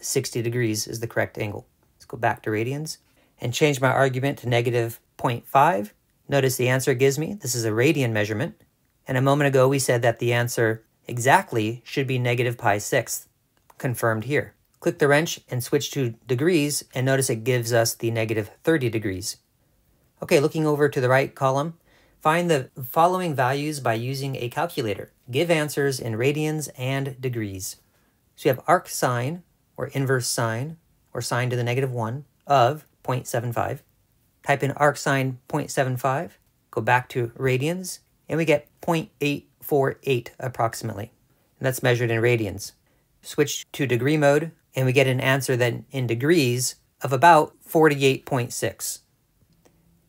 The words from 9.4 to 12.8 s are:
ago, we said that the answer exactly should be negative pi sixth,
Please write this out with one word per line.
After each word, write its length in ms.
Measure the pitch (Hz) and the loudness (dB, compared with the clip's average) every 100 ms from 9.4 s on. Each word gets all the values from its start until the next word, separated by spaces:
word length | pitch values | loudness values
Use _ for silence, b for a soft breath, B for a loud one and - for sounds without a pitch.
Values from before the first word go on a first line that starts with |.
| 143 | 4
ago, 200 | 135 131 | 4 4
we 120 | 139 | 4
said 220 | 131 123 | 2 2
that 180 | 120 113 | 2 2
the 140 | 120 | 0
answer 500 | 120 120 - 113 113 _ _ - | 0 0 0 0 0 _ _ -10
exactly 760 | 123 120 170 190 120 107 123 - | -2 4 4 2 -2 -2 -4 -8
should 220 | - 135 | -4 -2
be 120 | 131 | -2
negative 380 | 123 123 123 117 | 0 0 -2 -2
pi 220 | 117 | 0
sixth, 500 | 104 | 0